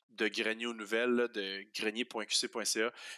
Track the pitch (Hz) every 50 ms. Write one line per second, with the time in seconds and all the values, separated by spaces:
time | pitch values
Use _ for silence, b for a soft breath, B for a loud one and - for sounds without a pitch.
0 | _ _ 117 104 110 107 101 117 110 110 110 113 117 120 117 110 107 98 110 113
1 | 120 123 120 120 120 120 - 104 98 98 98 98 101 - - - 110 107 107 117
2 | 123 - - 113 104 - - - - 117 - 120 104 - - 113 110 120 B B
3 | B B B